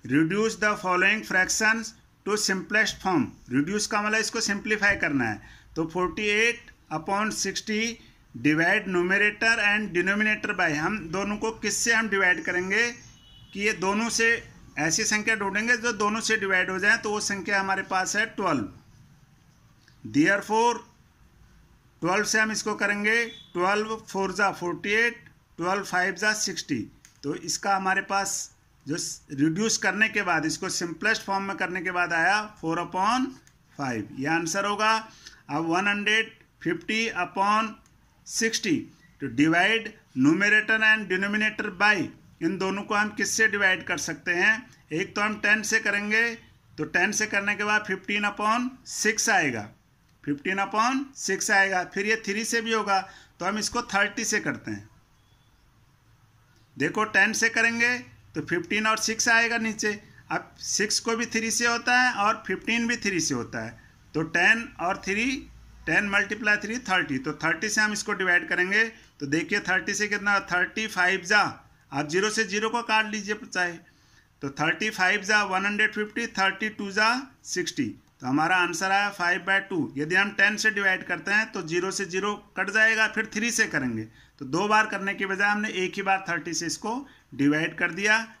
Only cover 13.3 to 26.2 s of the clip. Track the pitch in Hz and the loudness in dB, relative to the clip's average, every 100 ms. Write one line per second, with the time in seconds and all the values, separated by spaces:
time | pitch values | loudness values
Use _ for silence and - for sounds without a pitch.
13.3 | - - 196 208 180 190 208 226 - 226 | -20 -14 -4 -2 0 0 0 0 2 2
14.3 | 233 - - - - 156 160 214 214 208 | 2 -4 -20 -12 -4 0 0 0 0 0
15.3 | 226 196 202 226 240 233 202 208 220 - | 0 0 -2 0 0 0 0 -2 -2 0
16.3 | 220 196 185 185 185 202 226 220 208 202 | 0 2 0 0 0 2 2 0 -4 -4
17.3 | 196 180 202 196 190 190 190 185 208 220 | -6 -2 -2 0 -2 -2 -2 0 -2 -2
18.3 | 226 185 139 104 - - - - - _ | -2 0 0 -2 -10 -20 -20 -20 -20 _
19.3 | _ _ _ _ _ _ _ 113 127 170 | _ _ _ _ _ _ _ -2 2 4
20.3 | 202 196 214 240 226 - _ _ _ - | 2 0 2 2 0 -10 _ _ _ -20
21.3 | _ - - _ _ _ _ 165 196 208 | _ -20 -20 _ _ _ _ 0 0 2
22.3 | 220 220 214 214 214 226 202 208 226 226 | 0 0 -2 -4 -2 -2 0 2 0 0
23.3 | - - 175 185 208 220 220 - 190 190 | -8 -10 -2 0 0 -2 -8 -6 -4 -4
24.3 | 185 202 151 175 170 202 220 233 233 - | 0 0 0 -6 -6 0 2 2 -2 -20
25.3 | _ _ - 170 196 196 180 185 175 | _ _ -6 -2 -2 -2 0 0 0